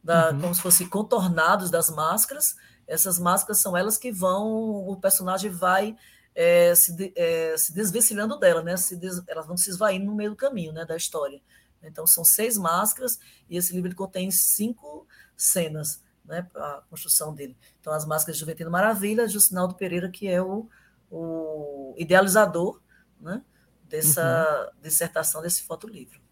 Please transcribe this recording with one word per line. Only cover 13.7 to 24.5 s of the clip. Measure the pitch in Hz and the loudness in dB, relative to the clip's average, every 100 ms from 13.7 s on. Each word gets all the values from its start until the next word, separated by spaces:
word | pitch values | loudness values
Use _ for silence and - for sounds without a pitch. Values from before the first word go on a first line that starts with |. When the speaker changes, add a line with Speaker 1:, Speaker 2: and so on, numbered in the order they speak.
Speaker 1:
livro | 180 180 | -4 -6
ele | |
contém | 180 190 185 185 | -6 -8 -6 -2
cinco | 180 - - 220 240 294 302 _ - - | 0 2 0 -2 -6 -14 -20 _ -20 -20
cenas, | - - 185 160 156 151 - _ _ | -2 0 0 -2 -6 -8 -8 _ _
né? | - 170 180 | -10 -10 -10
A | - 147 143 _ | -10 -10 -10 _
construção | 156 - - 156 | -14 -2 -2 -2
dele. | 139 139 - _ _ | -10 -16 -18 _ _
Então, | - | -6
as | 156 | -6
máscaras | 156 156 160 156 | -2 -4 -4 -6
de | |
Juventino | 156 - 165 | -8 -10 -2
Maravilha, | 175 214 208 202 220 233 | 2 2 2 0 0 0
Jucinaldo | 208 - 185 180 | 2 2 2 -2
Pereira, | 180 185 175 180 | -2 -4 -4 -4
que | 185 196 | -6 -2
é | 180 | 0
o, | 185 202 226 _ _ _ _ | 0 -6 -8 _ _ _ _
o | 165 165 165 160 156 147 139 135 143 | -10 -8 -6 -6 -8 -10 -10 -14 -10
idealizador, | 160 180 196 202 202 165 190 - _ _ _ _ | 2 4 6 4 4 2 -4 -6 _ _ _ _
né? | 156 220 _ _ _ _ _ | -12 -12 _ _ _ _ _
Dessa | 156 156 151 165 165 160 | -2 0 2 2 2 2